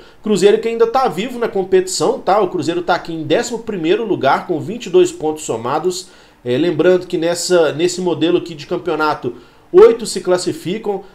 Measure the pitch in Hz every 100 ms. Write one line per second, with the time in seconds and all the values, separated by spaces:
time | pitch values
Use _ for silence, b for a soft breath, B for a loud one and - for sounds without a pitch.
0 | B B 214 202 202 214 226 226 226 247
1 | 254 160 247 240 226 196 185 185 185 -
2 | 165 262 - 202 185 175 147 175 175 170
3 | - 165 143 175 233 226 226 202 160 208
4 | 208 147 131 175 185 160 131 233 196 180
5 | 175 - 151 156 - 117 117 151 175 180
6 | - b b b 123 127 175 156 165 185
7 | 180 175 165 175 - 175 151 139 175 180
8 | 180 147 160 175 - 156 - 175 175 156
9 | 151 143 127 B B B B 180 214 -
10 | 208 190 185 180 180 - 160 214 208 190
11 | B